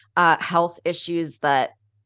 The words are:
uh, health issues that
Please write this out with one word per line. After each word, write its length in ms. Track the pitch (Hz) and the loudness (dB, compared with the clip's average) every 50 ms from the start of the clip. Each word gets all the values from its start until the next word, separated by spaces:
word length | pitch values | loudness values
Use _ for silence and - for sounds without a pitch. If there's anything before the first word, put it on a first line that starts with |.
| _ _ - | _ _ 0
uh, 220 | 180 175 165 156 | 2 4 4 4
health 420 | - - - 175 170 170 165 - - - | 2 0 -2 0 0 0 0 -4 -6 -6
issues 540 | 170 170 - - 170 170 170 165 147 - - | -6 -6 -6 -8 -6 -4 -4 -4 -6 -8 -4
that 320 | - 147 143 131 127 - _ _ _ _ _ _ _ | 0 0 2 2 0 -2 _ _ _ _ _ _ _